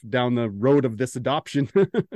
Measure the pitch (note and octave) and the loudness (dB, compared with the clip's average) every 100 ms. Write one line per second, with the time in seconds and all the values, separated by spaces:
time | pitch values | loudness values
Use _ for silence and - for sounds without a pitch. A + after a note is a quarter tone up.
0 | A2 B2 B2 A#2+ A2+ G2 B2 C#3+ C3 A2 | -4 0 0 0 -2 0 2 4 2 -2
1 | B2+ B2 B2 D3 - C#3 C#3 G3 F#3+ A#3 | -6 -4 -4 -4 -4 -4 0 2 0 0
2 | - | -6